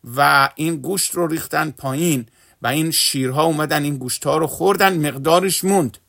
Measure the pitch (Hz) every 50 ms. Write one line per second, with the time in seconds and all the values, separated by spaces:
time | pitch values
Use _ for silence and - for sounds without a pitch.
0 | - 120 120 135 143 147 143 139 139 135 _ - 156 165 170 147 127 156 196 185
1 | - - - 175 175 160 160 165 - - - 151 156 156 - - - 135 135 147
2 | 170 175 147 127 113 _ _ _ _ _ _ _ - 120 135 156 160 165 156 143
3 | 131 - - 139 131 127 131 151 156 165 160 147 156 143 151 151 143 147 147 131
4 | 127 127 - - - 147 143 160 165 151 - - 165 190 202 - 202 190 190 165
5 | 147 147 127 139 135 160 165 180 185 190 165 - - 190 202 190 151 113 - _
6 | _